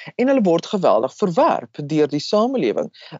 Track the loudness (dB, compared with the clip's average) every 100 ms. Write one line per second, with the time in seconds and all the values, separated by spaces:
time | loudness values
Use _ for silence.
0 | -14 -4 0 2 2 0 0 0 2 2
1 | 0 -2 -2 2 2 0 -4 -12 -4 0
2 | 0 -2 -2 0 0 0 -2 -2 -4 -10
3 | -20 -20